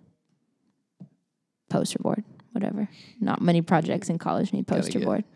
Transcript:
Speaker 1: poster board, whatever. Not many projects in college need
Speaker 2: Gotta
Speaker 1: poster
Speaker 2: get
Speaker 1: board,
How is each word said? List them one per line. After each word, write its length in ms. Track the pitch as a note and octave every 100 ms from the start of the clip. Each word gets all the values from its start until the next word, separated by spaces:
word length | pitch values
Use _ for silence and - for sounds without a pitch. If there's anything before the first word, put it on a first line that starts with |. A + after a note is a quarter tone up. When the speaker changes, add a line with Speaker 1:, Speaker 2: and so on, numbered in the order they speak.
| - _ _ _ _ _ _ _ _ - - _ _ _ _ _ -
Speaker 1:
poster 300 | - - -
board, 240 | - - - - -
whatever. 380 | A3+ G3+ G#3 G#3 - - A#3+
Not 220 | G3 -
many 200 | F3 E3+
projects 480 | E3 E3+ E3+ F3 -
in 80 | E3
college 340 | - E2+ G3+
need 120 | G3+ G3
Speaker 2:
Gotta 140 | -
Speaker 1:
poster 180 | - -
Speaker 2:
get 60 | -
Speaker 1:
board, 180 | - -